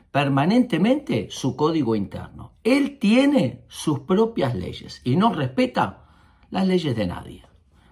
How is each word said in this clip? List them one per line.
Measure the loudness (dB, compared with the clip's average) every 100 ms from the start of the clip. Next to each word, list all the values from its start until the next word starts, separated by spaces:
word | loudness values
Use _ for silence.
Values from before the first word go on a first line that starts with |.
| _
permanentemente | -2 0 2 2 2 2 2 2 0 0 -4 -4
su | -4 -4 0
código | 0 0 0
interno. | 0 -2 -8 -14 -16 -18 _
Él | 0 2 2 0
tiene | 4 4 4 4 0 -4 -16
sus | -8 -4 -4
propias | 0 2 2 0 -2
leyes | -4 -8 -12 -16 -10
y | -2 2
no | 2
respeta | 2 -4 0 0 0 -4 -4 -20 _ _ _ _
las | -2 0
leyes | 0 0 -2
de | -4
nadie. | -6 -12 -18 -20 _ _ _ _